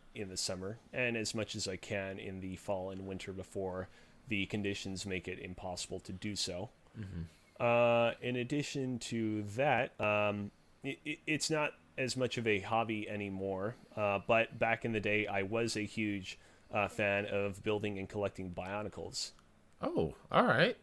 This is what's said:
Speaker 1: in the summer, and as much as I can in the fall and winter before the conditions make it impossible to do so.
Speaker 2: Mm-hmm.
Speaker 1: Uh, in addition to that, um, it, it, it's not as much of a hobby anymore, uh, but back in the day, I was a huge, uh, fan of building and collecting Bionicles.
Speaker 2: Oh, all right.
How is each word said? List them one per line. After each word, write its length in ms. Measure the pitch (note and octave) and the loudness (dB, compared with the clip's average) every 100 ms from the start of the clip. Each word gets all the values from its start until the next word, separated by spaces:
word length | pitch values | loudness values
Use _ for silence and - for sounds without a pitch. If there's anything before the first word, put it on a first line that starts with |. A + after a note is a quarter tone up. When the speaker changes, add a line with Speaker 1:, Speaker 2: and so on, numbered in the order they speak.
| - | -14
Speaker 1:
in 140 | A2 G2 | -10 -8
the 60 | F#2 | -4
summer, 420 | - F#2 F#2+ A2+ - | -4 -4 -6 -8 -8
and 240 | B2+ B2 A#2 | -2 0 0
as 180 | G#2+ | -2
much 200 | A2+ G#2 | -2 -2
as 140 | A2 G2 | -4 -4
I 80 | F#2 | -6
can 420 | - G#2 F#2+ F#2+ | -4 -4 -4 -6
in 220 | G2 F#2+ | -8 -8
the 160 | F#2 F#2 | -6 -6
fall 340 | - F#2+ F#2+ | -2 -2 -2
and 160 | F#2+ F#2+ | -6 -6
winter 260 | F#2 G2 | -6 -6
before 560 | F#2 F2 G2 F#2+ F#2 F#2+ - - - - | -8 -8 -4 -2 -4 -6 -12 -20 -20 -2
the 180 | G2+ F#2+ | -2 0
conditions 580 | G#2+ G2+ G2+ G2 F#2+ | 0 0 -2 -4 -6
make 240 | G2 F#2 F2+ | -4 -4 -4
it 100 | F#2 | -8
impossible 600 | F#2 F2+ F#2 F2+ - F#2 | -8 -8 -6 -6 -6 -8
to 120 | - | -8
do 220 | F#2 G#2+ | -6 -4
so. 360 | G2 - F2+ G#2+ - - A2+ | -2 -4 -4 -6 -12 -18 -12
Speaker 2:
Mm-hmm. 240 | F#2+ F2 E2 - - - | -8 -6 -8 -10 -20 -2
Speaker 1:
Uh, 500 | A#2+ A#2+ A#2+ A#2 A#2 - | 4 6 6 6 4 2
in 140 | B2 B2 | -2 -2
addition 640 | A#2+ D3+ D3 C#3+ C3 A#2+ | 0 -2 -2 -2 -2 -2
to 420 | - A#2 A2 G#2+ G2+ A2 | -2 0 0 0 -2 0
that, 440 | C#3+ A#2+ C3 - | 4 4 2 0
um, 500 | G#2 G#2 G#2 G#2 G2+ - _ - | 2 4 4 0 -4 -10 _ -10
it, 160 | C#3 C3+ | -8 -6
it, 140 | D3 D#3 - | -8 -6 -2
it's 240 | D3+ - | 0 0
not 220 | D#3 D3 - - - | 0 0 -4 -12 -4
as 180 | C3 B2+ | -2 0
much 220 | A#2+ B2+ | 0 2
of 80 | A2+ | 4
a 140 | G2+ | 4
hobby 460 | G2 A2+ A2+ G#2+ G2+ | 4 2 2 -2 -2
anymore, 680 | G#2 G2+ F#2+ G2 F#2+ G#2 - - - | -4 -4 -2 -2 -2 -4 -6 -10 0
uh, 240 | G#2 G2 G#2+ | 2 2 4
but 320 | A2+ A#2 A#2 | 4 4 2
back 260 | A2+ A2+ A#2+ | 2 2 2
in 60 | |
the 80 | A2 | 2
day, 260 | G#2 G#2+ G2+ | 4 4 4
I 160 | G2+ | 2
was 340 | G2 A2+ A#2 A2 | 2 2 0 0
a 60 | |
huge, 560 | G#2 A2+ G#2+ G2+ F#2 - - - - | -2 0 0 0 -6 -12 -18 -20 -4
uh, 160 | G#2+ G2 | 0 0
fan 380 | - G2+ G2+ G#2 | 2 2 2 2
of 360 | G2+ G2+ F#2+ | 0 0 0
building 360 | A2 G#2 G#2+ G2 | 0 2 0 -2
and 100 | F#2+ | -4
collecting 420 | G#2 G2 - F#2 | -2 -2 -2 -6
Bionicles. 840 | F2+ F#2 G#2 G#2 - F#2 - - - - - - - | -6 -4 -4 -4 -8 -8 -6 -8 -10 -20 -20 -20 -6
Speaker 2:
Oh, 320 | D4+ F4 D#2 - - | -2 0 0 -2 2
all 140 | E3+ | 4
right. 320 | A#3 A#2 G#3 - | 6 6 4 2